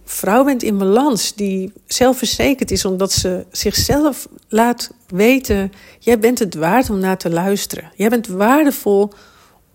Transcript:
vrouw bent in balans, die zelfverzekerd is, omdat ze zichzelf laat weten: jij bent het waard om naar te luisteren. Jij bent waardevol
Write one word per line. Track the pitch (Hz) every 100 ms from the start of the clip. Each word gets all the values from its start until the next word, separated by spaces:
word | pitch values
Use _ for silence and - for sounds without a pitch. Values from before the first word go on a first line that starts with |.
vrouw | - - 185 226
bent | 277 254
in | 220 202
balans, | 190 220 294 208 - -
die | 202 190 190 - -
zelfverzekerd | - 247 254 220 - 247 269 214
is, | 185 196
omdat | 185 190
ze | - 185 180 -
zichzelf | - 208 - - 277 302 247 - - _
laat | 214 233 240 - - _
weten: | 185 220 262 254 202 196 - - _
jij | 226 233
bent | 220 247
het | 202 156
waard | 160 226 254
om | 196
naar | 190 190
te | 170
luisteren. | 165 196 202 - - - -
Jij | 214
bent | 240 220
waardevol | 185 214 285 285 - 208 196 202 - - _ _ _ _